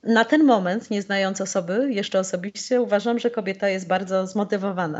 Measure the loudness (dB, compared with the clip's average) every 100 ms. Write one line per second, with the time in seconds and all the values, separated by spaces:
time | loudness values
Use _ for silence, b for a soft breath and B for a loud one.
0 | 2 2 4 6 6 6 2 -4 -2 -4
1 | -2 0 0 -2 -4 -4 -2 -2 0 -2
2 | -2 -2 -2 -6 -6 -10 -2 0 2 0
3 | 0 0 0 -2 -6 -2 -2 -2 0 -2
4 | 0 -2 0 -4 -2 -2 -2 -2 -4